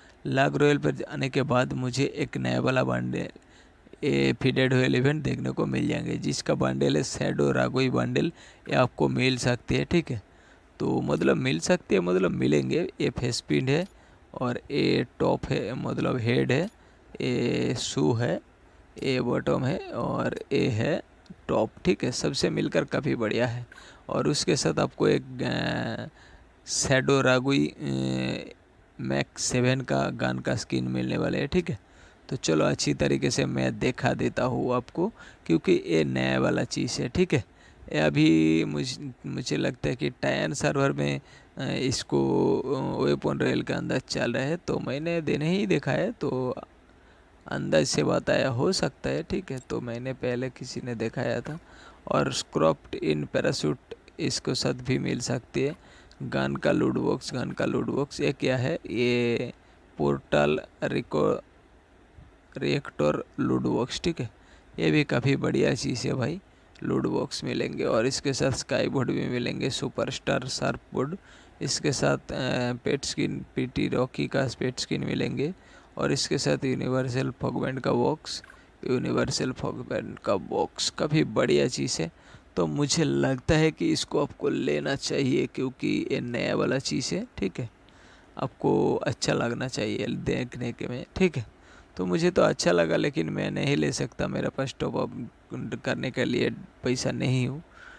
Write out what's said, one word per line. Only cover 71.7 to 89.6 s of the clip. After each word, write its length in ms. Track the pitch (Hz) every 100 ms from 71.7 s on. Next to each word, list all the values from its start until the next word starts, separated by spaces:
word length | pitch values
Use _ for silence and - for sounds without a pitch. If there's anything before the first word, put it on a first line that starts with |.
| - 147
साथ, 260 | 131 143 139
अ, 540 | - 156 127 123 123
पेट 320 | 123 143 139
स्किन, 420 | - - 98 - -
पीटी 340 | - 127 - -
रॉकी 380 | 123 123 - 135
का 220 | 139 131 -
पेट 200 | 127 127
स्किन 260 | - -
मिलेंगे। 500 | - - - - 151 190 - - - -
और 140 | 139
इसके 260 | 143 - 147
साथ 260 | 143 143
यूनिवर्सल 640 | 131 131 131 131 131 127 135
फॉगबैंड 500 | - - - - 131
का 120 | 135
बॉक्स, 500 | 123 139 151 - - - - - - -
यूनिवर्सल 640 | 127 131 120 131 - 127
फॉगबैंड 640 | 123 139 - 120 - - 104
का 180 | - 101
बॉक्स 540 | - - - - -
काफ़ी 340 | - 156 156
बढ़िया 440 | 131 110 139 147 139
चीज़ 340 | - 135 -
है। 100 | 165 - - - - 180
तो 100 | 160
मुझे 380 | 147 143 165
लगता 500 | 143 139 135 127 -
है 160 | 156 160
कि 220 | - -
इसको 300 | 151 - 147
आपको 260 | 143 - 143
लेना 460 | 143 139 147 143
चाहिए, 520 | 139 - 143 131 143 139
क्योंकि 600 | - 131 - 101 - -
ये 80 | 135
नया 360 | 120 123 - -
वाला 220 | 143 135
चीज़ 360 | - - -
है, 120 | 180 247 -
ठीक 220 | 190 -
है। 100 | 120 - - - - - - -
आपको 560 | - - - 143 143
अच्छा 380 | - - 123 -
लगना 360 | 147 120 120